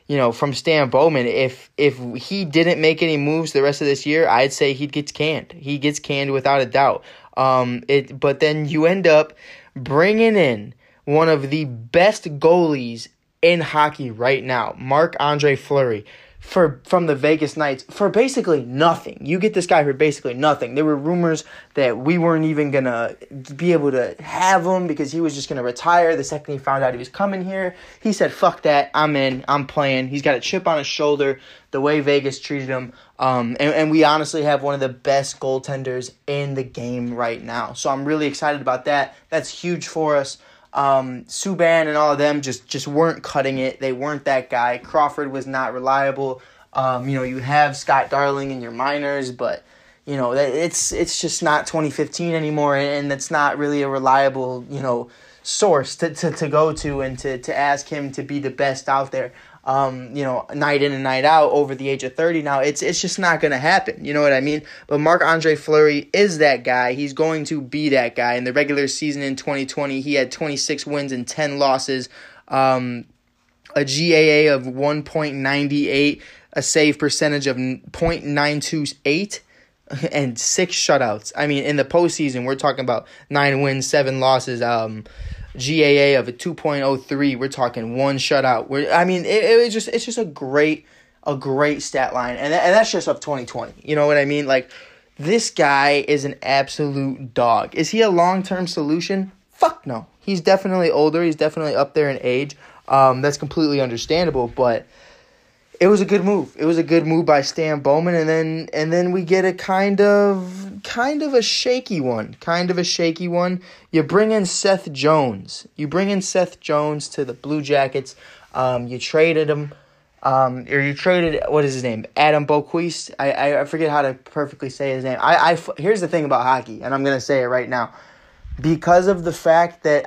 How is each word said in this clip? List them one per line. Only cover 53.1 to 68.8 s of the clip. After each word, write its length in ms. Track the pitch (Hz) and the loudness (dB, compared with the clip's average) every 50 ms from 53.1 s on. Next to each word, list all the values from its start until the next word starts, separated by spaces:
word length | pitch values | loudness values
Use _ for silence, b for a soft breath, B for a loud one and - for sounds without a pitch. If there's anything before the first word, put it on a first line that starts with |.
that's 220 | 139 139 - - 165 | -6 -6 -6 -4 0
not 260 | 151 147 143 - 143 | 0 0 0 0 -2
really 240 | 147 143 147 143 139 | -2 -2 -2 -2 -2
a 60 | 135 | -2
reliable, 760 | 135 135 131 135 131 135 139 135 131 135 127 127 127 123 123 143 | -2 0 2 4 4 4 4 2 0 -2 -6 -6 -6 -8 -10 -12
you 100 | 143 139 | -10 -6
know, 300 | 131 131 120 120 120 - b b b b b b b | -4 -2 -2 -2 -4 -8 b b b b b b b
source 540 | - - - 214 202 165 143 127 - - | -8 -4 0 2 4 4 2 2 -2 -6
to, 180 | - 170 165 151 | -6 -6 -6 -4
to, 160 | - 175 165 | -4 -4 -4
to 180 | 143 - 165 147 | -4 -4 -4 0
go 240 | 143 151 156 160 151 | 2 2 2 2 0
to 280 | 156 - 147 143 139 | -2 -6 -6 -4 -4
and 180 | 135 131 131 123 | -6 -6 -8 -8
to, 200 | - 139 131 123 | -8 -8 -8 -8
to 180 | 123 - 139 | -8 -6 -4
ask 320 | 135 143 143 143 139 - - | -2 0 0 0 -2 -4 -8
him 240 | 160 147 143 139 139 | -8 -8 -8 -8 -8
to 100 | - 135 | -10 -10
be 160 | 127 143 143 | -8 -6 -6
the 120 | 139 135 | -6 -6
best 380 | 131 - 143 139 131 135 - - | -4 -2 -2 -2 -2 -4 -4 -2
out 220 | 135 135 139 135 | -2 -2 -2 -2
there, 220 | - 131 120 123 B B B B B B B | -4 -6 -6 -6 B B B B B B B
um, 500 | 131 135 135 139 131 131 127 127 120 131 | -2 0 0 0 -2 -4 -6 -12 -10 -8
you 80 | 143 139 | -6 -4
know, 240 | 135 127 120 - - - | -4 -4 -4 -6 -6 -6
night 280 | 143 147 147 147 139 139 | -2 -2 0 2 2 2
in 100 | 143 139 | 0 0
and 100 | 135 135 | -2 -2
night 220 | 131 131 131 135 | -2 0 2 4
out 260 | 147 160 160 151 135 | 6 6 6 6 6
over 240 | - 147 147 135 135 | 4 2 0 0 -2
the 140 | 131 135 139 | -6 -4 -4
age 160 | 139 131 131 | -4 -4 -4
of 100 | 127 - | -6 -4
thirty. 280 | - 165 170 170 160 147 | 0 0 0 0 0 -2
Now, 180 | 147 139 135 | 0 0 0
it's, 220 | 135 147 147 - - | 0 0 -2 -2 -2
it's 180 | 139 175 - | -2 -2 -2
just 180 | - 180 - - | -4 -4 -4 -2
not 220 | 190 175 165 151 | 0 0 2 2
gonna 180 | 165 151 139 127 | 2 0 0 0
happen, 460 | 139 160 185 190 - - - - - | 0 2 2 2 0 -2 -8 -8 -6
you 100 | 143 147 | -4 0
know 80 | 147 147 | 2 2
what 100 | 143 139 | 4 4
I 80 | 131 | 2
mean? 220 | 135 147 151 151 151 B B B B | 0 0 -2 -4 -6 B B B B
But 140 | B 147 147 | B -2 2
Marc-Andre 560 | 151 160 170 175 160 151 165 165 156 160 151 | 4 4 4 4 4 4 2 2 2 2 0
Fleury 520 | 143 - - 156 151 151 151 147 143 - - - | 0 0 2 4 6 6 6 4 2 -4 -2 2
is 260 | 185 202 202 170 151 | 2 2 4 4 4
that 240 | 151 147 147 143 120 | 4 4 4 2 0
guy. 300 | 127 123 127 123 123 127 | 0 0 2 2 0 -2
He's 220 | 135 147 143 131 | -2 -4 -6 -2
going 300 | 131 160 160 160 156 147 | 0 0 0 0 -2 -4
to 140 | - 160 147 | -6 -6 -8
be 280 | 135 123 143 151 151 147 | -8 -6 -6 -2 0 2
that 240 | 135 131 120 117 - | 2 2 2 0 0
guy. 200 | - 120 120 120 | -2 -2 0 0
In 100 | 123 123 | -2 -2
the 80 | 127 123 | -2 0
regular 340 | 147 147 139 147 143 | 0 0 0 0 0